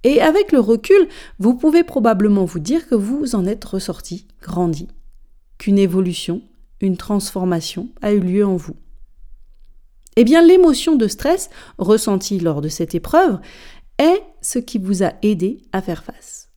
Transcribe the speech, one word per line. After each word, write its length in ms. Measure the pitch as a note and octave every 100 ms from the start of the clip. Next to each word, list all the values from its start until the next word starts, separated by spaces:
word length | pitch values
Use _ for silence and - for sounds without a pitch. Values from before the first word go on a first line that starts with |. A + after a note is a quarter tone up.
Et 160 | B3 D4
avec 320 | E4 E4+ G4+
le 80 | C#4
recul, 480 | G#3 A3+ - G4 E4+ - - -
vous 160 | G3+
pouvez 300 | B3 D#4 D#4+
probablement 600 | E4 C#4 A3+ G3+ G#3 G3+ F#3+
vous 140 | F3+
dire 280 | D#3 D#4 -
que 80 | A3+
vous 400 | G3+ C#4 C#4+ A3+
en 100 | F#3
êtes 200 | G#3 -
ressorti 600 | F#3+ - - - F3+ - _
grandi, 460 | - E3+ F3 D3+ E3 - - - - - _ -
qu'une 200 | - G3
évolution, 640 | G3 F3+ F3+ F3 - F3 - _ - -
une 160 | G3 F3+
transformation 920 | - G3+ G3+ G3 F#3 E3+ D#3+ - - -
a 120 | G#3
eu 60 | G#3
lieu 240 | F3+ F#3+ G3+
en 100 | F#3
vous. 220 | - - - - - - - - - - - - - _ - -
Eh 80 |
bien, 180 | A#3 D#4+
l'émotion 540 | E4+ F#4 F4+ C4 - D4+
de 120 | G#3+
stress 420 | - C#4 F4+ - - - -
ressentie 640 | F#3+ A3 A3 G3 - G3
lors 220 | E3+ D3
de 80 | D3+
cette 260 | - E3 F3
épreuve 440 | - D#4 F#4 G3 - - - - - -
est 260 | D4+ F#4+ - -
ce 160 | - B3
qui 200 | A#3+ A3
vous 260 | F#3 F#3+
a 100 | F#3+ -
aidé 400 | G#3 G3+ F#3 C#4 _
à 80 | F#3+
faire 220 | - E3
face. 460 | - - - - -